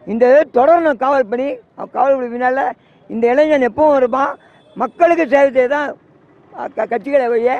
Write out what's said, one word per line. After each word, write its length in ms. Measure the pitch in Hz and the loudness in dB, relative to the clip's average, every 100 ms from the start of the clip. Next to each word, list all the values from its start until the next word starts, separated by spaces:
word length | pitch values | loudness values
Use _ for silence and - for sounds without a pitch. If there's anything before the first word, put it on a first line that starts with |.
| - | -8
இந்த 340 | 220 247 277 | 2 4 4
இது 200 | 311 240 | 2 2
தொடரணும் 360 | 277 339 320 233 | 4 4 2 -2
காவல் 300 | 254 285 208 | 0 0 -2
பணி. 260 | 240 277 | -4 -6
அவ-, 380 | 494 _ - - | -8 _ -16 -10
காவல் 240 | - 277 269 | -2 0 0
பணி 180 | 247 | -4
பின்னால 360 | 240 254 262 262 - _ _ - | -4 -2 -2 -4 -8 _ _ -12
இந்த 180 | 226 233 | -4 0
இளைஞன் 460 | 262 311 294 247 | 2 2 2 0
எப்பவும் 240 | 247 311 277 | 2 2 2
இருப்பான். 420 | 247 262 285 285 _ _ _ | 0 0 -4 -6 _ _ _
மக்களுக்கு 540 | - 254 - 339 339 285 | -8 -8 0 2 2 0
சேவை 240 | 277 277 | 2 2
செய்ய 160 | 262 247 | 2 0
தான் 280 | 294 285 - _ _ _ _ _ 370 - | -2 -6 -10 _ _ _ _ _ -16 -12
க-, 120 | - - | -8 -6
கட்சிகளை 420 | 233 233 285 240 | -6 -2 -2 0
வழியே 260 | 233 240 262 | 0 -2 -4